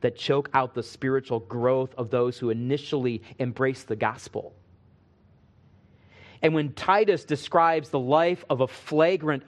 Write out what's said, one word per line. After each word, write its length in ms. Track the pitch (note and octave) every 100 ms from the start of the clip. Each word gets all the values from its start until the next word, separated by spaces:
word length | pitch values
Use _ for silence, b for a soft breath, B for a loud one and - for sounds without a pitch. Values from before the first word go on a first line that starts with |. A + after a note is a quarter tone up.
that 160 | B2 -
choke 320 | - C#3+ C#3
out 200 | C3+ B2+
the 80 | A#2+
spiritual 580 | - - C3 C3 C3 A#2
growth 540 | A2+ B2 B2+ C3 C3 C3
of 120 | A2+
those 300 | B2+ B2 -
who 100 | A#2+
initially 760 | A2+ B2 C#3+ - C#3+ B2 A2+ B B
embrace 440 | B2 A#2 C3 B2+
the 140 | - G#2
gospel. 580 | A2 A2+ - G#2+ - - _ _ _ _ _ _ _ _ _ _ _ _ _ b b b b b
And 140 | D#3+
when 180 | D#3+ D3
Titus 520 | - - G3+ G#3 E3
describes 640 | - C#3+ - F3 E3 D#3+ C3+
the 80 | C#3
life 460 | B2+ D#3 E3+ F3+ -
of 140 | B2+
a 60 | C3
flagrant 720 | - - D3+ E3 F#3 D#3 C3+